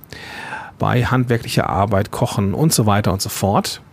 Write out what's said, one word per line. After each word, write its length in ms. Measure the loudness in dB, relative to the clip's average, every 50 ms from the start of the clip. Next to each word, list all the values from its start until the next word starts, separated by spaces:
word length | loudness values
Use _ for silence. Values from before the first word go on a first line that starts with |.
| 0 -8 -18 -18 -16 -16 -16 -14 -12 -12 -12 -12 -14 -12 -6 -2
bei 260 | 0 0 2 2 2
handwerklicher 640 | 2 2 0 2 2 0 -2 -2 -2 0 0 0 0
Arbeit, 400 | 0 0 2 2 2 0 0 0
Kochen 460 | -2 -2 -2 -2 0 0 0 0 2
und 180 | 2 2 2 4
so 140 | 4 4
weiter 260 | 4 4 4 2 2 0
und 80 | 0
so 80 | -2 -4
fort. 540 | -4 0 0 2 2 2 0 -2 -6 -10 -14 -20